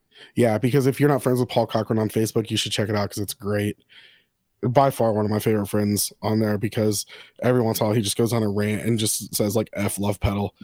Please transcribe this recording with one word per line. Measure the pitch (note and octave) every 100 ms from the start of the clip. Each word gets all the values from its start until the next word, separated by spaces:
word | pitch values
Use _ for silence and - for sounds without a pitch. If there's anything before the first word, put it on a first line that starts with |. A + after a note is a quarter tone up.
| _ - - -
Yeah, | A#2+ G#2+
because | B2 C#3 C3
if | B2
you're | C#3+
not | C3+
friends | C3 B2
with | A#2+
Paul | B2 A2+
Cochran | A2+ G#2 A2
on | G#2+
Facebook, | A2+ A2 - A2
you | A2
should | G#2+
check | - G#2
it | G#2
out | G2+
'cause | -
it's | G2
great. | - G2+ G#2 G#2 - _ - - _ _ _ _ _
By | B2 C#3 C#3
far | - A2+
one | G#2 G#2+
of |
my | G#2+
favorite | A#2 G#2+ G2
friends | G#2+ G#2 G2+ - -
on | G#2+ A2
there | G#2+ G#2
because | G#2+ - G#2+ G2+ - - - -
every | A#2+ B2+
once | A2+ A2
in | G#2+
a |
while | A#2
he |
just | G2+ -
goes | A#2
on | A#2
a | G#2+
rant | G2+ G#2 G#2
and | G#2+ A2+
just | G#2+ - G#2+ -
says, | G#2+ A2
like, | G#2+
"F | F#2 G2 -
Love | G2+ G2+
Pedal." | - G2+ G2+ -